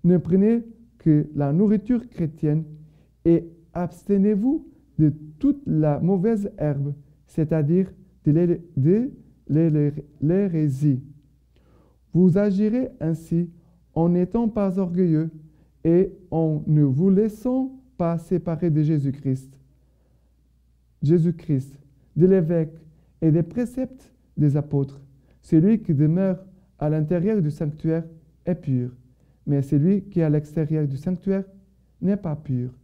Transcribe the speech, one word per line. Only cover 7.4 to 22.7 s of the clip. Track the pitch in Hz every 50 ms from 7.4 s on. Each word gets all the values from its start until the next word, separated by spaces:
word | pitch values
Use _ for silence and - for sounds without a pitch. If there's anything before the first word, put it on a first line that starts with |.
| 156 151 170 160 147 143 170 185 190 185 - - - _ _ _ _
de | 151
l'hé-, | 147 165 175 170 170 - - - -
de | 131 131 156 190 220 247 285 - - - - _ _ _
l'hé-, | - 139 156 165 165 151 151 147 147 147 151 - - _ _
l'hérésie. | 139 151 175 190 202 196 165 160 151 147 131 131 147 151 131 123 - - - - _ _ _ _ _ _ _ _ _ _ _ _ _ _ _ _ _ _ -
Vous | 165 185 185 151
agirez | 202 208 208 190 190 214 214 226 254 262 254 - -
ainsi | 151 160 165 160 - - 170 170 175 170 - - _ _ _ _ _ _ _
en | 160 165 175
n'étant | 175 175 180 180 - 233 240 226
pas | 226 214 202 190 175 196
orgueilleux | 190 175 175 180 185 170 156 151 160 160 - 160 - - _ _ _ _ _ _ _
et | 165 170 180 185 190 - - - -
en | - 165 165 156 156 151 151
ne | - 151 151 147
vous | 139 131 143 180 196
laissant | 190 190 220 220 214 - - 254 254 262 262 262 - - _ _ _
pas | - 175 165 170
séparer | 165 165 - 190 170 - 175 165 156 180 170
de | 147 156
Jésus-Christ. | 151 151 165 147 135 139 127 - - 139 131 131 - - - - _ _ _ _ _ _ _ _ _ _ _ _ _ _ _ _ _ _ _ _ _ _ _ _ _ _ _ _
Jésus-Christ, | - 139 170 180 160 175 165 - - - 151 131 131 - - - _ _ _ _ _ _ _
de | 147 170
l'évêque | 185 190 185 160 156 175 165 160 156